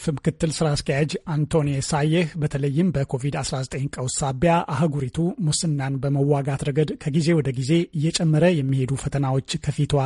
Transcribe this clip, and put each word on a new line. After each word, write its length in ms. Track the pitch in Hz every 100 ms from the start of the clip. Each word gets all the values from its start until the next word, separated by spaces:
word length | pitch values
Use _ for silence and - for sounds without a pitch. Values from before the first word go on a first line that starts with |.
| -
ምክትል 440 | 139 165 156 160
ስራ 160 | - 156
አስኪያጅ 420 | 143 - 139 151 - -
አንቶኒ 420 | 151 147 165 143 139
ሳዬህ 460 | - 143 151 165 156 165
በተለይም 540 | 147 139 143 139 185
በኮቪድ 440 | 135 139 127 139 143
አስራ 200 | - 135
ዘጠኝ 240 | 131 - 139
ቀውስ 260 | - 127 -
ሳቢያ 380 | 139 131 170 170 -
አህጉሪቱ 480 | 139 165 143 127 - 170 233
ሙስናን 540 | 151 - 170 143 135 135
በመዋጋት 680 | 143 143 143 143 139 135
ረገድ 280 | 147 139 147 277
ከጊዜ 280 | 151 156 156
ወደ 160 | 165 135
ጊዜ 200 | 127 127 170 175
እየጨመረ 540 | 151 160 - 165 151 175
የሚሄዱ 440 | 165 135 135 127 135
ፈተናዎች 580 | 135 139 139 131 - 165
ከፊቷ 360 | - 143 147 143